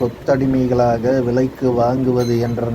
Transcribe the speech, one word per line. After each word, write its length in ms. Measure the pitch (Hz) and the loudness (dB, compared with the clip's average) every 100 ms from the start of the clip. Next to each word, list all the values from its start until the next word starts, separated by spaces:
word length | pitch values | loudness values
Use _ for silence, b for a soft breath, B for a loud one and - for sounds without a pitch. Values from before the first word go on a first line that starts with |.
கொத்தடிமைகளாக 1200 | 123 - - 139 135 131 127 123 120 117 117 135 | -4 -4 -2 0 2 0 2 2 2 2 0 0
விலைக்கு 460 | 120 123 131 131 131 | 0 0 0 0 -2
வாங்குவது 720 | 120 120 131 127 123 120 117 | 2 0 0 0 0 0 0
என்ற 220 | 117 117 117 | -2 -4 -4